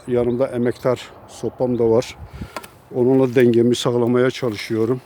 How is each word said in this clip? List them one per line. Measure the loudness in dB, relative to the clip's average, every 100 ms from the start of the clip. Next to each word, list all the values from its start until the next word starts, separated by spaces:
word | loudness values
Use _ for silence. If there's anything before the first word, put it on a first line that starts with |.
| -2
yanımda | -2 0 -2 -2
emektar | -2 -2 -2 -2 -2 -6 -20 -20
sopam | -10 -8 -4 -2 0
da | 2
var. | 2 0 -6 -16 -14 -14 -14 -18 -20 -8
Onunla | 0 2 4 2
dengemi | 4 4 4 2 2
sağlamaya | 0 0 2 2 0
çalışıyorum. | -2 -6 -6 -4 -2 -2 -2